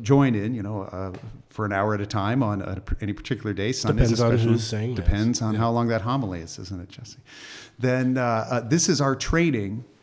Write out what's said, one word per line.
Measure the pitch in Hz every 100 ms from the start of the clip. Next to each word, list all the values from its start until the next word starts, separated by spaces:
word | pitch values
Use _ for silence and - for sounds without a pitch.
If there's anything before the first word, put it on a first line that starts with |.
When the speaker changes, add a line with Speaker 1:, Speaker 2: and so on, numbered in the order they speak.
Speaker 1:
join | 110 139 135 107
in, | 107
you | 123
know, | 101 107
uh, | 98 92 95 92 110 - -
for | - 104
an |
hour | 98 107 104
at |
a | 101
time | 107 98 127
on | 113 98
a, | 90 92 - -
any | 104
particular | 101 - 117 107
day. | 95 107
Sundays | 123 107 107 120
Speaker 2:
Depends | 113
on | 117
Speaker 1:
especially. | 117 117
Speaker 2:
who's | 113 110
saying | 107 113 110
mass. | 87
Speaker 1:
Depends | 101 113 117
on | 110
Speaker 2:
Yeah. | 107
Speaker 1:
how | 117
long | 117 117
that | 110
homily | 113 135 104 87
is, | 85 -
isn't | 92 92
it, | 90
Jesse? | - - - - - - - - -
Then, | 127 127 127 131
uh, | 120 113 -
uh, | 123
this | 117 165 -
is | 143
our | 139 131
training | - 165 170 120 98 110 - _